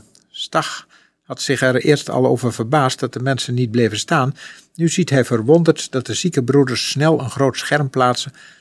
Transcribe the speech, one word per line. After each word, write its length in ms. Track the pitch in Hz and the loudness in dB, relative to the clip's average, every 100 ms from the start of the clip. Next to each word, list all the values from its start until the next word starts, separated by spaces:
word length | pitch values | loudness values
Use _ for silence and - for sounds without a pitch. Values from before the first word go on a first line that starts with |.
| - _ _ | -10 _ _
Stag 560 | - - 160 - - - _ _ _ | -14 -4 -4 -4 -10 -18 _ _ _
had 180 | - 143 | -16 -10
zich 220 | - 127 | -4 2
er 140 | 131 123 | 2 2
eerst 340 | - 143 - | 2 0 0
al 160 | 131 127 | 0 2
over 260 | 123 127 | 2 -2
verbaasd 480 | - 113 151 131 - | -4 0 2 2 -2
dat 120 | 127 | -6
de 80 | 120 | -4
mensen 340 | 127 127 - | -4 -2 -2
niet 160 | 123 120 | -2 0
bleven 280 | 117 113 107 | 2 0 0
staan. 380 | - 160 131 - - - _ | -2 0 0 -4 -14 -20 _
Nu 140 | - 165 | -2 -2
ziet 220 | - 156 | 0 0
hij 140 | 135 | 2
verwonderd 680 | 117 117 113 170 165 151 - | 2 0 4 4 4 2 -2
dat 140 | 131 - | -6 -4
de 80 | |
zieke 280 | 135 180 147 | -4 -2 -2
broeders 480 | 123 143 123 117 - | 2 2 2 0 -4
snel 300 | 131 156 160 | 0 2 2
een 100 | 127 | -2
groot 260 | 131 139 - | 0 0 0
scherm 340 | - 147 139 | -2 0 0
plaatsen, 420 | 135 123 120 135 - - - | 2 0 0 -6 -14 -20 -20